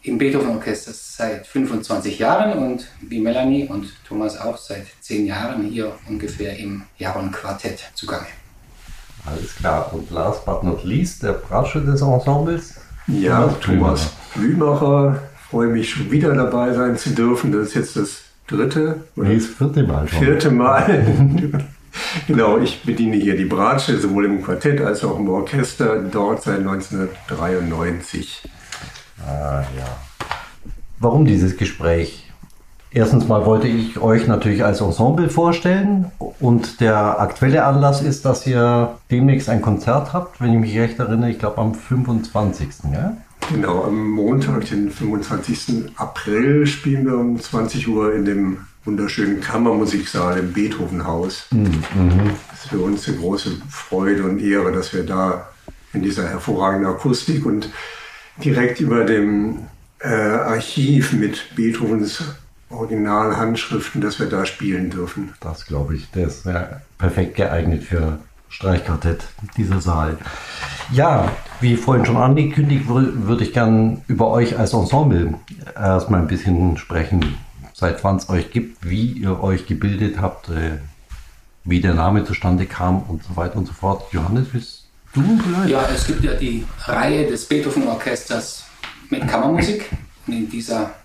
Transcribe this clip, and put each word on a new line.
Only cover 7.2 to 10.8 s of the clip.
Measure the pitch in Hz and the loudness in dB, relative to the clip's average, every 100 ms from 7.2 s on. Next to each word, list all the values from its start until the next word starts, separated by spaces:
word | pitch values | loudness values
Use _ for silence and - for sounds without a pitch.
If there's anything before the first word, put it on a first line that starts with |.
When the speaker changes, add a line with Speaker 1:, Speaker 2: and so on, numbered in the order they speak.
| 95 95 101 98 117 - - - | -6 -8 -10 -8 -8 -10 -14 -12
Speaker 1:
zugange. | 104 - - - - - - - - - - - 73 | -8 -8 -10 -18 -20 -20 -20 -20 -20 -20 -18 -16 -10
Speaker 2:
Alles | 78 - - | -10 -10 -4
klar. | 82 78 - | -2 -2 -4
Und | - 76 | -8 -8
last | 80 87 - - | -4 -4 -4 -4
but | - | -2
not | 90 - | -2 -2